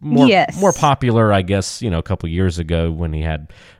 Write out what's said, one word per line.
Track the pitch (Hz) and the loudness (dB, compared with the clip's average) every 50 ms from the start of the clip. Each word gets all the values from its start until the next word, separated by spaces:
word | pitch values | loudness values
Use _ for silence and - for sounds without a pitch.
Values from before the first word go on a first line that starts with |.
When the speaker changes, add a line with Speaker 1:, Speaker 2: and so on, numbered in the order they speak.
Speaker 1:
More, | - 151 233 240 262 | -6 0 2 4 4
Speaker 2:
Yes. | 247 196 180 156 - - 170 | 4 4 4 2 0 0 0
Speaker 1:
more | 196 190 151 | 0 0 2
popular, | - 156 147 135 - 131 120 110 113 110 107 | 2 2 2 2 2 0 2 2 4 4 4
I | 101 98 92 | 4 2 0
guess, | 87 98 98 92 - - - | 0 -2 -2 -2 -6 -8 -8
you | 123 110 | -6 -4
know, | 85 | -2
a | 82 - | -4 -2
couple | - 95 - - | -4 -6 -6 -6
years | 82 82 87 95 92 80 87 | -6 -2 -2 -2 -2 -2 -4
ago | 82 78 85 82 82 82 | -4 -4 -2 -2 -2 -2
when | 80 80 85 80 78 | -4 -4 -6 -6 -4
he | 78 | -4
had | 78 80 80 73 76 - - - - - _ _ | -4 -4 -6 -6 -10 -14 -20 -20 -20 -20 _ _